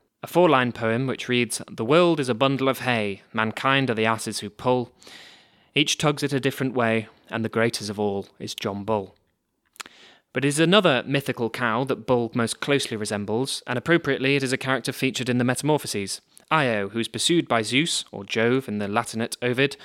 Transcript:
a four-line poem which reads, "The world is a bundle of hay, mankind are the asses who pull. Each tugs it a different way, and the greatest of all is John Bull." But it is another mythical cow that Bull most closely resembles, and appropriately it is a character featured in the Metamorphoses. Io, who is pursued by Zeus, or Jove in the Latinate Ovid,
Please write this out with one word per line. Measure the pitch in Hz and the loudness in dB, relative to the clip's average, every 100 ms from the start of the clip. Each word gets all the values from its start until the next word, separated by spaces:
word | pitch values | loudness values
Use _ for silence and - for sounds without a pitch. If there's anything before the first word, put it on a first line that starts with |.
| _ _ | _ _
a | - | -2
four-line | 170 175 131 123 | 4 6 6 2
poem | - 113 117 131 | 0 0 0 -2
which | - - | -4 -2
reads, | 123 117 - - | 0 0 -4 -8
"The | - 113 | -4 2
world | 160 175 156 | 4 4 4
is | 127 | 0
a | |
bundle | 113 135 135 135 | 2 2 2 0
of | 123 | 0
hay, | 127 117 104 95 _ | 0 0 -2 -6 _
mankind | 113 110 - 135 139 127 | -2 0 0 2 2 2
are | |
the | 110 110 | 2 2
asses | 110 113 104 | 0 -4 -6
who | 104 | -8
pull. | - 127 127 117 _ - - - - _ _ _ | -4 0 0 0 _ -20 -20 -20 -20 _ _ _
Each | 143 151 - | 0 0 0
tugs | 156 147 | 0 0
it | 139 | -2
a | 139 | 0
different | 135 - 135 | -2 -2 -2
way, | 123 117 113 104 - - | 0 0 0 -4 -14 -8
and | 117 110 | -4 -2
the | |
greatest | 113 117 - 104 | 0 0 -2 -6
of | 104 | -2
all | 104 98 95 - | -2 -2 -8 -12
is | 104 | -12
John | - 110 101 | -8 -6 -6
Bull." | 101 107 95 _ _ _ _ _ _ - - - - _ _ | -2 -4 -4 _ _ _ _ _ _ -20 -20 -20 -20 _ _
But | 135 139 | -2 0
it | |
is | 147 | 2
another | 165 202 180 127 - | 4 6 6 2 0
mythical | 139 135 127 113 | -2 -2 -2 -4
cow | - 120 113 135 | -2 0 0 0
that | 131 110 | -2 0
Bull | 123 117 | 2 2
most | 127 113 - | 0 -2 -2
closely | - 139 - 110 | 0 0 0 -4
resembles, | 104 104 101 110 135 - - | -4 -4 -2 -2 -2 -6 -6
and | 123 | -4
appropriately | - 165 147 120 131 139 | 2 2 2 0 0 0
it | |
is | 131 | 0
a | 127 | -2
character | 135 131 123 | -2 -2 -4
featured | - 131 107 123 | -2 -2 -2 0
in | 123 | 2
the | |
Metamorphoses. | 127 123 143 147 - 104 98 - _ _ - | 2 0 0 0 -2 -6 -6 -8 _ _ -2
Io, | 156 131 107 98 | 0 2 0 -2
who | 113 | -4
is | 113 | -4
pursued | 110 - 170 139 | -2 2 2 2
by | 117 | 0
Zeus, | 110 127 170 - - | 2 0 0 -2 -6
or | 104 101 | -12 -6
Jove | 113 113 131 131 | 0 2 2 -2
in | 104 | -4
the | 101 | -2
Latinate | 110 120 113 113 - | -2 -2 -4 -6 -4
Ovid, | 123 123 139 - | -2 0 0 -2